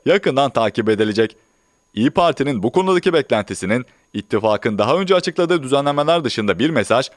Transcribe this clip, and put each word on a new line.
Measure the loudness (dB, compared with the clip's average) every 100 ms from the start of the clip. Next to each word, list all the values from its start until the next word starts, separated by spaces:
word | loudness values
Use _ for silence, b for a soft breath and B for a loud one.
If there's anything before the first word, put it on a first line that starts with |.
yakından | 0 0 2 0 0
takip | 0 0 0 0
edilecek. | 0 0 0 0 -4 _ _ _ _ _
İYİ | -2 0
Parti'nin | 2 0 0 -2 -2
bu | -2
konudaki | 0 0 0 2
beklentisinin | 0 0 -2 -4 -6 -4 -4 -6 b b
ittifakın | -10 -4 0 0 0 -2 0
daha | 0 0
önce | 2
açıkladığı | 0 0 -2 0 0
düzenlemeler | 0 0 0 0 0 0
dışında | 0 -2 -2 0
bir | 0
mesaj | 0 2 0 -2